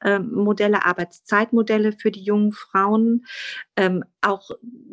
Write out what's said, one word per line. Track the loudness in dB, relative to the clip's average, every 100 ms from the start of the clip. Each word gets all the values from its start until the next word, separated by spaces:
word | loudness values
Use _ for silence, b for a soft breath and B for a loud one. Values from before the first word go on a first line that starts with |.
ähm, | -2 0 -2
Modelle, | -2 0 2 2 2
Arbeitszeitmodelle | 0 -2 -6 -8 -2 0 2 0 2 2 0
für | 0 -4
die | -2
jungen | -2 2 0
Frauen. | -2 -4 0 2 2 2 0 B B B B B 0
Ähm, | 0 0 -6 -4
auch, | -4 -4 -8 -18 -18 -20 -16